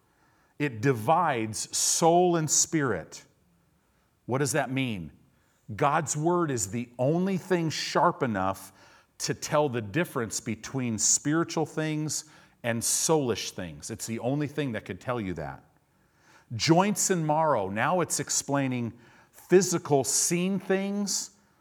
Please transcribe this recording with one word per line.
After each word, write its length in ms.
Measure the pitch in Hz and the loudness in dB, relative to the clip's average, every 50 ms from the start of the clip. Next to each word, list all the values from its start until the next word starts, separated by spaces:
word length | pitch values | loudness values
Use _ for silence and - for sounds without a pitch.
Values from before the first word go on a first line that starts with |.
| _ _ _ _ _ _ _ _ _ _ _ _ | _ _ _ _ _ _ _ _ _ _ _ _
It 220 | 147 143 120 107 | -4 -4 -2 0
divides 960 | 104 139 131 113 107 147 160 175 180 160 139 117 110 110 107 - - - - | 2 2 2 2 2 2 4 4 4 2 2 0 -2 -2 -4 -6 -8 -6 -4
soul 600 | - - - - - 175 160 165 175 180 180 170 | -2 0 0 2 4 4 6 6 6 6 4 4
and 140 | 165 156 143 | 2 2 2
spirit. 760 | - - - - - 156 143 127 101 82 78 - - - - - _ _ _ _ _ _ _ _ _ _ _ _ _ _ _ _ _ _ _ | 2 2 2 2 2 0 2 2 0 -2 -4 -8 -14 -20 -20 -20 _ _ _ _ _ _ _ _ _ _ _ _ _ _ _ _ _ _ _
What 120 | - 120 135 | -4 -2 0
does 140 | 147 127 - | 0 0 0
that 180 | 156 135 120 | 0 -2 0
mean? 420 | 131 135 135 123 107 92 82 73 - - _ _ _ _ _ _ _ _ _ - 110 | -2 -2 -2 -2 -4 -6 -8 -10 -14 -18 _ _ _ _ _ _ _ _ _ -14 -4
God's 400 | 95 151 139 147 165 156 117 - | 0 0 2 2 0 0 -2 -4
word 340 | 147 151 170 175 175 170 147 | -2 0 0 2 2 0 0
is 200 | 135 113 95 95 | 0 -2 -4 -4
the 180 | 95 117 123 120 - - | -4 -6 -6 -6 -4 -2
only 380 | 127 139 160 175 185 196 196 | 0 0 2 2 0 0 -2
thing 340 | 170 - - 185 175 165 156 | -4 0 0 0 0 2 0
sharp 520 | - - - - - 175 147 175 - - 139 | -2 -4 -6 0 2 4 4 4 4 2 0
enough 500 | 123 107 95 92 95 95 - - - - - - - - - _ _ _ - | 0 0 0 0 0 -2 -2 -8 -14 -20 -20 -20 -20 -20 -20 _ _ _ -8
to 160 | - - 123 | -4 -4 -4
tell 340 | - - - 156 151 151 143 | -4 -4 0 2 2 2 2
the 140 | 117 120 110 | 0 -4 -4
difference 580 | 101 98 151 175 - - 135 117 101 - - | -2 -2 -2 -2 -2 -2 -4 -4 -4 -6 -6
between 580 | - 120 107 - - - - 135 127 120 110 101 | -4 -4 -6 -6 -8 -8 -6 -4 -2 -2 -2 0
spiritual 680 | - - - - - 143 151 165 165 - - 170 156 | 2 2 2 2 2 2 2 2 0 0 0 -2 -2
things 580 | 147 - 160 156 156 156 151 151 151 - - - - - - - _ _ _ - | -2 -2 -4 -2 -2 -2 -2 -2 -2 -4 -6 -8 -10 -18 -20 -20 _ _ _ -4
and 200 | 120 117 117 107 | -2 -2 0 0
soulish 680 | - - - - - 165 156 139 120 104 - - - | 0 0 0 2 2 2 2 2 2 0 -2 -4 -8
things. 400 | - - 92 85 76 73 - - | -8 -8 -10 -10 -10 -12 -12 -12
It's 160 | 117 104 - | -10 -10 -8
the 120 | - 113 110 | -8 -8 -4
only 300 | 107 120 139 147 151 139 | -4 -2 -2 -2 -2 -4
thing 240 | 147 151 147 131 110 | -4 -4 -4 -4 -4
that 120 | 101 - | -6 -6
could 160 | - 98 90 | -8 -10 -8
tell 200 | - - 123 120 | -6 -6 -4 -4
you 140 | 104 92 85 | -4 -4 -4
that. 280 | 80 76 67 67 - - _ _ _ _ _ _ _ _ _ _ _ _ _ - - _ _ 117 | -6 -6 -8 -10 -12 -16 _ _ _ _ _ _ _ _ _ _ _ _ _ -20 -20 _ _ -6
Joints 540 | 110 - 151 165 175 190 208 208 - - - | -4 2 4 6 6 6 4 2 0 0 0
and 160 | 190 170 160 | 0 0 2
marrow. 420 | 151 151 156 160 156 135 110 98 95 | 0 2 2 4 4 2 2 0 0
Now 320 | 101 107 123 147 180 185 | -2 0 0 2 2 0
it's 180 | 160 - - - | 0 0 -2 -4
explaining 760 | 139 - - - - - 139 139 135 131 127 123 120 110 - - - - - - - _ | -4 -2 -4 -4 -2 0 0 0 0 0 -2 -4 -4 -6 -8 -10 -18 -20 -20 -20 -20 _
physical 720 | _ - - - 175 190 185 180 175 160 - - 147 135 127 | _ -20 0 4 6 6 6 6 2 -2 0 2 2 2 2
seen 560 | - - - - - 180 175 180 190 196 185 | 2 0 0 0 0 0 0 0 -2 -2 -4
things. 720 | - - 190 190 196 202 202 202 202 190 - - - - - _ _ _ _ _ | -2 -2 -2 0 0 -4 -4 -4 -4 -4 -4 -6 -6 -8 -12 _ _ _ _ _